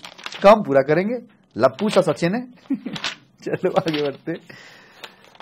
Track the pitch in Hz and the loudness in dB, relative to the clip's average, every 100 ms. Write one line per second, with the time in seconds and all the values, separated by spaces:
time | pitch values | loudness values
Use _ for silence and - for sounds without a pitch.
0 | - - - - 196 220 156 135 135 156 | -20 -18 -16 4 6 6 4 2 4 0
1 | 202 247 - _ _ 101 131 - 208 202 | 0 -6 -10 _ _ 0 0 2 0 2
2 | 160 139 170 233 254 - - 277 - - | 2 0 -2 -4 -8 -18 -12 -12 -10 -10
3 | - - _ _ - 151 185 185 170 151 | -10 -12 _ _ -8 -4 -2 -2 -2 -4
4 | 147 135 - 165 - - - - - - | -4 -6 -10 -10 -12 -20 -20 -20 -20 -20
5 | - - - - | -20 -20 -20 -12